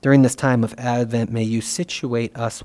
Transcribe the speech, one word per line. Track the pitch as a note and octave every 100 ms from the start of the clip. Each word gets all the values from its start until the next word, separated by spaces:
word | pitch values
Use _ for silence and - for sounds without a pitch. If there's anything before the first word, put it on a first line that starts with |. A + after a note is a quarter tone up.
During | C3+ C#3
this | B2+ -
time | C#3 B2
of | A2+ -
Advent, | B2 A#2+ A#2 A#2 A2+
may | A2+
you | A2 A2+
situate | A2 - F3 - C3+ A#2 A#2 -
us | A#2 -